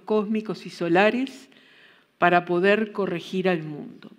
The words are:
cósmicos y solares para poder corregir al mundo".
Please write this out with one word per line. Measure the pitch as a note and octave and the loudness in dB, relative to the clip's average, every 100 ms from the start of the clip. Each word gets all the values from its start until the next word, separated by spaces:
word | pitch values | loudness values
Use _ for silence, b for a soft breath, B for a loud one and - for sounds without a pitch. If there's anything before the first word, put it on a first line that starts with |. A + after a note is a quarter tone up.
| - | -2
cósmicos | G#3+ G#3 A3 G#3+ F3+ F3+ | -2 0 -2 -4 -8 -12
y | |
solares | - E3+ E3+ G#3 A#3+ C4+ - - b b b b b b - | -6 2 4 4 2 -4 -8 -20 b b b b b b 0
para | F3 F3 E3+ | 4 4 2
poder | F3 F#3+ G#3 G#3+ | 2 2 2 0
corregir | G#3 F#3 F3 E3+ F#3 F#3 | -4 -4 -6 -6 -2 0
al | F3 | 0
mundo". | D#3 D3 - - - | -4 -10 -12 -16 -20